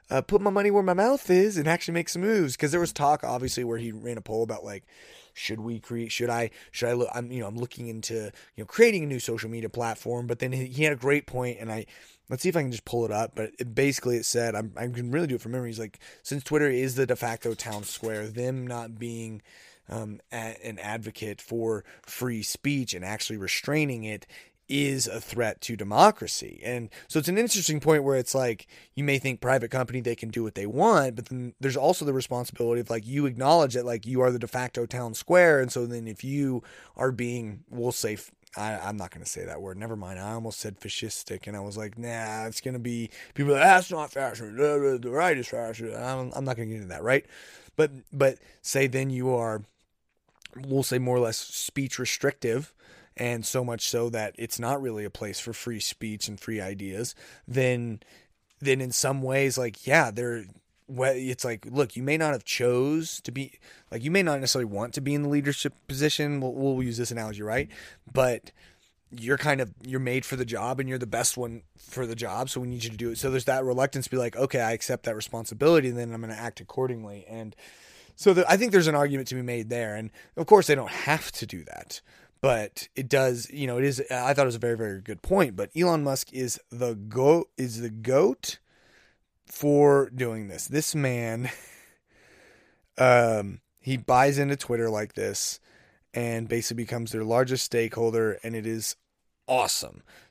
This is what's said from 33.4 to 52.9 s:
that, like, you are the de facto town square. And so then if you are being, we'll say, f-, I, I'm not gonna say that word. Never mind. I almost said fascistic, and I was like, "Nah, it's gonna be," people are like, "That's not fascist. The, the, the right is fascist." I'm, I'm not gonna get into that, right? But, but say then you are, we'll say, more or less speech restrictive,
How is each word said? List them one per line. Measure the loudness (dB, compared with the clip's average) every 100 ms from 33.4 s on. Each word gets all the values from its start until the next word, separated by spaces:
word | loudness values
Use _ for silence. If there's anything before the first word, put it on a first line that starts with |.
| 6 6 6 2
that, | -2
like, | -4 -2
you | 2
are | 4
the | 2
de | -4
facto | -4 -6 -4 -6
town | -4 -6
square. | -8 4 8 8 8
And | 4
so | -2 -4
then | -6 -8
if | -10
you | -6 -2 0 -2 -6 -20 -20 -2
are | -2
being, | 0 -4 -4 -8 -12 -12
we'll | -4 -2
say, | -2 -4 -6
f-, | -12 _ _ -8
I, | -6 -4
I'm | -6 -8
not | -10
gonna | -12 -12
say | -10 -10
that | -10
word. | -10 -10
Never | -10 -10
mind. | -10 -10
I | -8
almost | -8 -8 -8
said | -10 -10
fascistic, | -10 -8 -8 -8 -10 -12 -10
and | -10
I |
was | -10 -8
like, | -10 -10
"Nah, | -10 -8 -8 -8 -8
it's | -8
gonna | -8 -6
be," | -6 -6 -6 -10 -16 -2
people | 2
are | 8
like, |
"That's | 10 10 8
not | -4 -4
fascist. | -4 -4 -4 -10 0
The, | 2 4
the, | 2 0
the | -2
right | 2 2 2
is | -2
fascist." | -6 -6 -6 -8 -8
I'm, | -6 -6 -6
I'm | -6
not | -4 -4
gonna | -6
get | -8
into | -8
that, | -6
right? | 2 2 2 -16 -20 -20 -18 0
But, | 0 0 -14
but | 2 2 2 -12 _
say | -4 0 2
then | 2 -2
you | -2 0 0
are, | 0 -4 -8 _ _ _ _ _ _ _ -20 -16
we'll | -2 0
say, | 2 0
more | 2 2
or |
less | 2 0
speech | -8 -8 -6 -4 -4 -4
restrictive, | -4 0 0 0 -2 -2 -4 _ -20